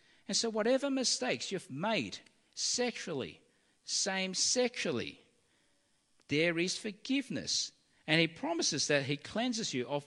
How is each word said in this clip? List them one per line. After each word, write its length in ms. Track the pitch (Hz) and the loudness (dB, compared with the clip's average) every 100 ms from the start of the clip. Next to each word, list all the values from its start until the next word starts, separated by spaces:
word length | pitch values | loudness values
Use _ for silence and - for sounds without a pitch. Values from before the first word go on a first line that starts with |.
| _ _ - | _ _ -4
And 100 | 202 | 0
so 140 | 233 | 0
whatever 400 | 220 208 262 277 | 2 4 4 2
mistakes 640 | 269 240 - 247 139 - | 0 2 0 0 -2 -2
you've 180 | 185 - | -6 -6
made 480 | 135 196 214 104 - - _ _ - | -4 0 0 -2 -6 -14 _ _ -6
sexually, 840 | - - 247 - - 147 92 76 _ _ _ _ | -2 0 0 -2 -6 -4 -6 -8 _ _ _ _
same-sexually, 1400 | - - - 190 190 180 - 247 247 - 190 123 85 - - _ _ _ _ _ _ _ _ _ - | -4 -2 0 0 -2 0 2 4 2 0 -2 -2 -2 -8 -20 _ _ _ _ _ _ _ _ _ -2
there 320 | 143 165 165 | 2 2 2
is 180 | 180 - | 0 -2
forgiveness. 920 | 220 196 - 269 - 120 80 - - - _ _ - | -6 -8 -2 -2 -2 -4 -2 -2 -2 -8 _ _ 2
And 120 | 156 | 4
he 60 | 165 | 4
promises 640 | - 294 339 320 147 - | 2 -4 0 0 0 2
that 160 | 147 | 2
he 120 | 135 143 | 2 -4
cleanses 560 | - 208 254 226 202 | -4 -2 -2 -2 -2
you 140 | 131 123 | -2 -2
of 160 | 143 | -4